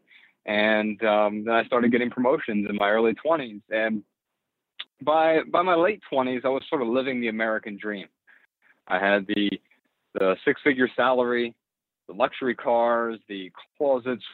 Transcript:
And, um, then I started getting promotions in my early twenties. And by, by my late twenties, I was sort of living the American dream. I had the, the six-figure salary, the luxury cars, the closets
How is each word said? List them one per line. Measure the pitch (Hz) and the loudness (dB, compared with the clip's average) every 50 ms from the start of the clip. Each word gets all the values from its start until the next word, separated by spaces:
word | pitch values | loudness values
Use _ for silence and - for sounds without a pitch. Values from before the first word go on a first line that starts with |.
| - _ _ - - _ _ _ _ | -14 _ _ -20 -20 _ _ _ _
And, | - 107 104 107 110 110 107 107 107 104 101 113 | -4 0 2 2 2 2 2 0 -2 -2 -2 0
um, | 110 104 107 107 104 104 107 107 | 2 4 4 2 2 0 -2 -2
then | 113 113 | 0 0
I | 113 110 | 0 0
started | 110 - 120 120 117 | 0 0 2 2 2
getting | 117 120 123 120 | 2 2 0 -2
promotions | - - 127 123 127 120 - - 110 104 101 101 | -2 0 0 2 2 0 -2 -2 -2 -2 -2 -2
in | 104 104 | -2 0
my | 101 101 | 0 2
early | 104 113 113 113 107 | 2 4 2 2 0
twenties. | - - 151 165 160 135 117 104 101 - _ | 0 -2 -2 -2 -2 -2 -6 -12 -16 -10 _
And | 107 110 110 113 110 104 98 _ _ _ _ _ _ _ _ _ _ _ _ _ _ - - - _ _ | -2 -2 0 -2 -2 -4 -6 _ _ _ _ _ _ _ _ _ _ _ _ _ _ -18 -18 -18 _ _
by, | 131 139 151 160 160 160 160 160 131 - | -2 2 2 4 4 4 4 2 2 2
by | - 170 | 0 0
my | 180 185 180 | 2 2 2
late | 165 170 190 220 196 - - | 4 2 2 0 -2 -8 -4
twenties, | - 135 127 127 127 123 120 | -2 -2 0 0 -2 -2 -2
I | 131 | -2
was | 131 135 - - | -2 -2 -4 -4
sort | - 147 | -4 -2
of | 123 113 | -2 0
living | 117 131 127 135 131 123 | 0 0 0 -2 -4 -2
the | 120 117 | -4 -4
American | 110 110 113 113 110 107 - 110 104 98 | -2 -2 -2 -2 -2 -4 -4 -8 -12 -8
dream. | 104 107 104 98 87 - _ _ _ _ _ _ _ _ _ _ _ _ _ _ _ - | -8 -8 -8 -8 -10 -14 _ _ _ _ _ _ _ _ _ _ _ _ _ _ _ -4
I | 95 92 | -2 0
had | 98 98 101 104 98 95 | 2 2 2 2 0 -2
the, | 107 107 104 101 95 92 - _ _ _ _ _ _ _ _ _ - | -2 -2 0 -2 -2 -4 -8 _ _ _ _ _ _ _ _ _ -4
the | 101 95 95 95 - - | 0 0 2 0 0 0
six-figure | 147 135 - - 151 139 127 127 113 - | -2 -2 0 0 0 2 2 0 0 2
salary, | - 120 127 131 123 123 120 120 120 120 117 117 _ _ _ _ _ _ _ _ _ _ - | 0 2 2 2 2 2 0 0 -2 -2 -4 -6 _ _ _ _ _ _ _ _ _ _ -16
the | 90 | -4
luxury | 98 123 143 - - 139 127 117 | -2 -2 -2 -2 -4 -4 -4 -4
cars, | - - - 120 117 117 117 117 117 117 117 113 107 - - | -2 -2 0 2 2 2 2 2 0 0 -2 -6 -8 -12 -12
the | 104 98 92 90 - - - _ _ _ | -12 -12 -12 -14 -16 -20 -20 _ _ _
closets | 151 139 135 127 117 127 127 107 - - | 0 0 0 0 -2 -4 -6 -6 -8 -14